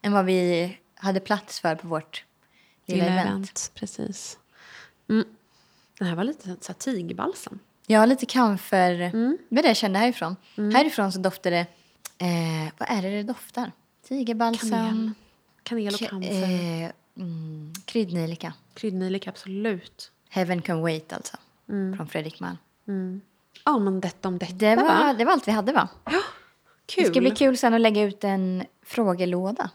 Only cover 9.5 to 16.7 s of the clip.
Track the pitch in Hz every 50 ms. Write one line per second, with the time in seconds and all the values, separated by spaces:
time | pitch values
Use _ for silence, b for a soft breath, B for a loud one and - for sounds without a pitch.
9.5 | - 247 320 311 220 - - 208 190 190 220 247 240 - - 160 185 - b b
10.5 | b - 208 208 214 247 294 311 294 - 202 196 185 190 185 190 185 - - 185
11.5 | 175 170 170 170 b b b b b b _ - _ _ 180 180 175 170 165 165
12.5 | 160 160 156 156 - _ - - 254 208 180 190 202 208 208 214 247 - - -
13.5 | - - 247 - - _ _ _ _ _ _ - 262 277 254 226 233 220 233 233
14.5 | 226 226 - 226 214 226 226 220 220 220 220 220 214 b b b b b _ _
15.5 | _ _ _ - 240 233 214 202 202 208 226 - - 190 185 185 202 190 190 185
16.5 | 180 180 175 170